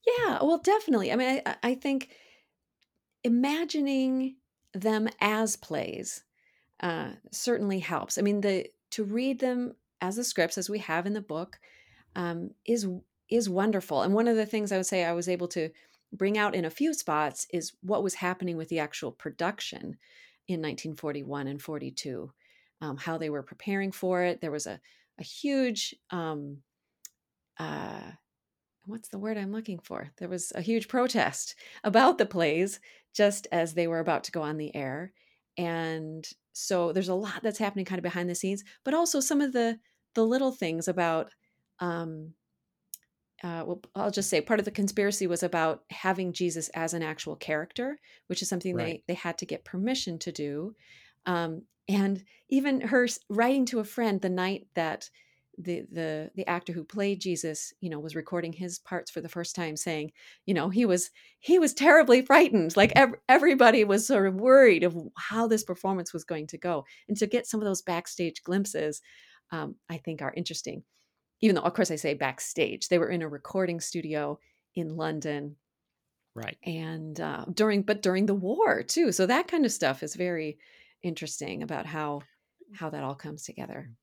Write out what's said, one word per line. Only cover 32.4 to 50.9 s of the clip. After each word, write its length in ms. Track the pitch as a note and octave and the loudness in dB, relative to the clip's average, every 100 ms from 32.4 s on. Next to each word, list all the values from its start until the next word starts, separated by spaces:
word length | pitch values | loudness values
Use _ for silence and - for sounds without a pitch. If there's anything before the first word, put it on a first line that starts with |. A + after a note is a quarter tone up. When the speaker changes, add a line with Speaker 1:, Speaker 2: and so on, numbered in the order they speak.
| E3 D#3 G3 - - - _ | 2 2 0 -4 -16 -20 _
Speaker 1:
just 340 | - G#3 G3+ - | 2 2 2 -2
as 220 | E3+ E3 | -2 0
they 140 | D#3+ E3+ | 0 0
were 120 | E3 | 0
about 240 | E3 D#3 - | 0 0 -2
to 60 | |
go 100 | E3+ | -6
on 160 | D3+ D#3 | -4 -4
the 180 | D3+ - | -6 -6
air. 380 | C3+ C#3 F#3 _ _ _ _ - | -6 -6 -10 _ _ _ _ -6
And 720 | F3 E3 E3 D#3+ D#3 D#3+ D#3 - _ | -4 -2 -4 -6 -8 -10 -14 -18 _
so 400 | - - F#3 E3+ | -12 -2 0 2
there's 180 | F3 F#3 | 0 0
a 60 | F#3 | -2
lot 260 | G#3 F3+ | -4 -4
that's 160 | A3+ G#3+ | -6 -2
happening 260 | G#3 G3+ F3+ | -4 -4 -6
kind 140 | F#3 | -4
of 40 | |
behind 260 | F3 F3 F3 | -4 -4 -4
the 60 | F3 | -4
scenes, 280 | F#3+ G3+ - - | -4 -6 -10 -10
but 100 | - | -2
also 260 | D4+ E4+ C#4+ | 0 0 0
some 200 | C4 C#4+ | 0 0
of 140 | C#4+ | 2
the, 260 | B3+ A#3 A3+ _ _ _ - | 2 0 -2 _ _ _ 0
the 100 | A3+ | 2
little 260 | B3+ C4+ | 2 0
things 360 | C4 F3 E3 E3 | 0 -4 -2 -2
about, 440 | F3+ E3+ D#3+ - _ _ _ _ _ | 0 2 0 -2 _ _ _ _ _
um, 540 | F3+ E3+ E3 D#3 D#3 E3 _ _ _ _ _ - _ _ _ _ | -4 -4 -6 -10 -14 -18 _ _ _ _ _ -20 _ _ _ _
uh, 200 | F3 E3+ E3+ | -10 -8 -8
well, 160 | F3 - F#3+ | -10 -10 -4
I'll 160 | G#3 | -2
just 180 | G3+ G3 | -2 0
say 120 | D#3+ | 0
part 180 | D3+ G#3+ | 2 0
of 60 | G3+ | 0
the 60 | |
conspiracy 560 | - G3 G3+ G3+ G3+ F#3 | -2 -2 2 0 0 -2
was 160 | E3+ | 0
about 400 | F3 F3 D#3+ D#3 _ | 0 2 2 0 _
having 440 | - F#3 F#3 F#3 | -4 -2 0 -2
Jesus 360 | F3 F3+ E3 D#3+ | -2 -2 -2 -8
as 240 | - E3 | -4 -4
an 100 | E3+ | -2
actual 320 | D#3+ D#3 - D3+ | -4 -6 -10 -10
character, 640 | - D#3 D#3+ - B3 D4 _ - _ | -4 -4 -4 -6 -6 -8 _ -20 _
which 140 | F#3 | -6
is 80 | F3+ | -4
something 260 | F3+ F#3+ F3+ | -4 -2 -2
Speaker 2:
Right. 280 | E3 E3 - | -4 -6 -6
Speaker 1:
they, 60 | |
they 0 | |
had 240 | F3 F3 E3+ | -6 -4 -8
to 60 | F3+ | -8
get 200 | D3+ - | -10 -8
permission 520 | F#3 G#3+ C4 - E3 | -4 -2 -2 -4 -8
to 120 | - | -8
do. 440 | D3+ D3 C#3+ F#3 A3 _ | -6 -6 -6 -8 -12 _